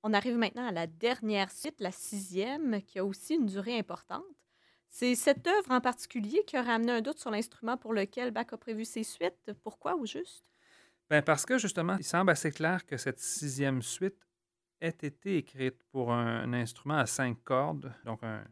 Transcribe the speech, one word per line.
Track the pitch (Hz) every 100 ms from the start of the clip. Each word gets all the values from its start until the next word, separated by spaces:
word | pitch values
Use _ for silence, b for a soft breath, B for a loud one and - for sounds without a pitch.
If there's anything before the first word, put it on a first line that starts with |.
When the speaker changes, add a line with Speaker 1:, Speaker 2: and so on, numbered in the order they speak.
| 214 208
Speaker 1:
Arrive | 247 240
maintenant | 220 240 247
à |
la | 175 165
dernière | 160 226 247 220 208 196
suite, | - - -
la | 190
sixième, | 185 - 202 190 180 214 285 302 208
qui | - -
a | 196
aussi | 190 - 320
une | 220
durée | 190 202 240
importante. | 208 - - 208 381 302 _ b b b b
C'est | - 247 247
cette | - 277 349
œuvre | 415 381
en | 254
particulier | 247 247 - 247 208 311 415
qui | 277
a |
ramené | 240 226 233
un | 240
doute | 220 320
sur | 254
l'instrument | 214 233 - 226 254
pour | 220
lequel | 220 196 - 247
Bach | 220 233
a | -
prévu | - 220 226
ses | -
suites. | 220 - 359 - - 208
Pourquoi, | - - - 349
au | 226
juste ? | - 359 - _ b b b b b _
Speaker 2:
Ben, | 151
parce | 147 151 -
que, | 254
justement, | 208 - 170 190
il |
semble | 180 170 190
assez | 156 160
clair | 143 160 180 -
que | 131
cette | - 127
sixième | - - 147 131 139 131
suite | 113 - 190 - _ _ _ _ _ _
ait | 165
été | 160 147 143 196 180
écrite | - 131 131 127 _
pour | 135 120
un, | 120 117 117
un | 120
instrument | 123 117 - 139 151
à | 120
cinq | - 131 117
cordes, | - 127 147 156 135 117 -
donc | 110
un | 113 107 104